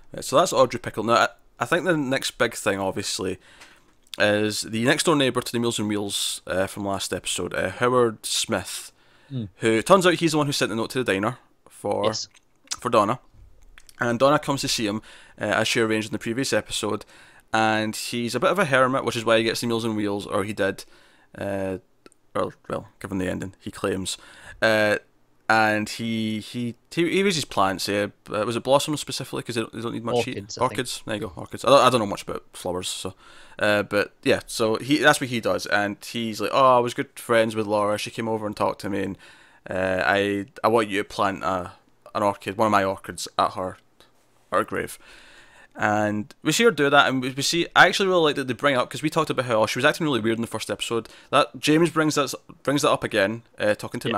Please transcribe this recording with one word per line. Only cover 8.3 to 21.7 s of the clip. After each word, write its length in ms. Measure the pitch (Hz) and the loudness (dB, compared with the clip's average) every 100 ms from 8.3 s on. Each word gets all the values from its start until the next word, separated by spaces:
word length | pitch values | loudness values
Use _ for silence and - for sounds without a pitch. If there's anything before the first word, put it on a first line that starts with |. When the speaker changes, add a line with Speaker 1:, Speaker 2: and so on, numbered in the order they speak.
| - - 98 - - - _ _ _ - | -4 -2 -4 -4 -12 -14 _ _ _ -12
Speaker 2:
Hmm. 160 | 131 104 - | -8 -8 -2
Speaker 1:
who 240 | 113 110 | 2 2
turns 240 | - 196 180 | 6 6 6
out 80 | 160 | 2
he's 160 | 165 | 2
the 60 | 151 | 2
one 80 | 143 | 0
who 40 | |
sent 180 | - 127 | 0 -2
the 60 | 113 | -2
note 140 | 107 | -4
to 120 | 127 | -2
the 100 | 113 | -2
diner 240 | 98 107 123 _ _ _ | 0 -2 -6 _ _ _
for, 360 | - 104 101 107 | -10 -4 -2 -2
Speaker 2:
Yes. 220 | 110 - _ _ _ - - | -2 -8 _ _ _ -14 -8
Speaker 1:
for 100 | 123 | 2
Donna. 300 | 117 104 131 _ - - - - - - - | 4 4 0 _ -20 -20 -20 -20 -20 -20 -6
And 180 | 120 120 | -4 2
Donna 200 | 139 147 | 2 2
comes 220 | - 139 | 0 -4
to 60 | 135 | -4
see 200 | - 104 | -2 -2
him, 140 | 104 - - - - | -4 -10 -20 -20 -6
uh, 60 | 107 | 0
as 220 | 104 113 | 0 2
she 120 | 123 | 2
arranged 260 | 110 110 110 | 2 0 -2
in 40 | |
the 60 | 107 | -6
previous 340 | 117 113 135 | -6 -4 -2
episode, 520 | 107 - - 107 104 - - - - _ | -2 -2 -4 -4 -4 -8 -20 -20 -20 _
and 420 | 110 110 110 107 104 | 0 2 2 -2 -6
he's 400 | - 120 117 131 | -6 -4 -4 0
a 40 | |
bit 120 | 170 | 2
of 80 | 180 | 2
a 60 | 156 | 2
hermit, 380 | 131 127 131 | 4 4 2
which 120 | - 117 | -2 -2
is 100 | 113 | 2
why 120 | 113 | 2
he 60 | |
gets 180 | 113 110 | 2 0
the 60 | 120 | -2
Meals 160 | 113 113 | -2 -2
on 100 | 107 | -2
Wheels, 300 | 104 101 - | -2 -4 -4
or 180 | 104 | -2
he 100 | 101 | -2
did. 320 | 104 98 98 - - _ _ _ - | -2 -2 -2 -10 -20 _ _ _ -10
Uh, 400 | 101 98 95 | -6 -4 -4